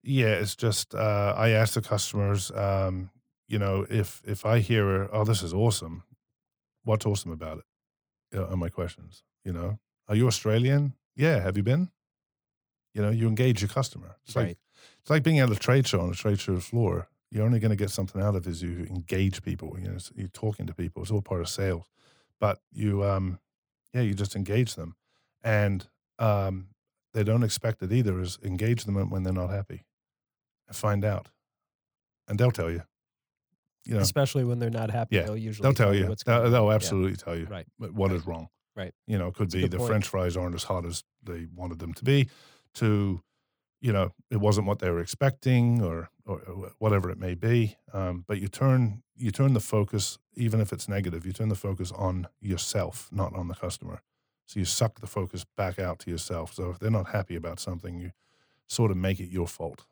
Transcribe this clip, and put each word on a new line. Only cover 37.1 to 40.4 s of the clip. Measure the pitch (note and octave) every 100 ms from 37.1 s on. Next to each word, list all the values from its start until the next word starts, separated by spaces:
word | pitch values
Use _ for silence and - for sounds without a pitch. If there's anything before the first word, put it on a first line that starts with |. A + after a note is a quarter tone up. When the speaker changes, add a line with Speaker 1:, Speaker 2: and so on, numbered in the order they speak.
| F#2+
Speaker 1:
tell | - E2+
you | E2
Speaker 2:
Right. | F#2+ - _
Speaker 1:
wh-, | D#2
what | G2+ F#2+
Speaker 2:
Right. | F2+
Speaker 1:
is | E2
wrong. | E2 D#2+ _ _ -
Speaker 2:
Right. | F2+ _ -
Speaker 1:
You | G#2
know, | F2+
it |
could | - G2
Speaker 2:
That's |
a | F#2
Speaker 1:
be |
Speaker 2:
good | F#2
Speaker 1:
the | F2+
Speaker 2:
point. | A#2+
Speaker 1:
french | G#2+ G2
fries | G2 F2+
aren't | F2+